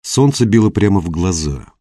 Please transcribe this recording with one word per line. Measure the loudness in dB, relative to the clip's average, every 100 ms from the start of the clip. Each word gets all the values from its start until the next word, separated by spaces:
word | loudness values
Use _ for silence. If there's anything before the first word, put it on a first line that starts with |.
Солнце | -4 0 0 2 2
било | 4 2
прямо | 2 2 0
в | -2
глаза. | -2 -2 -2 -4 -8 -14 _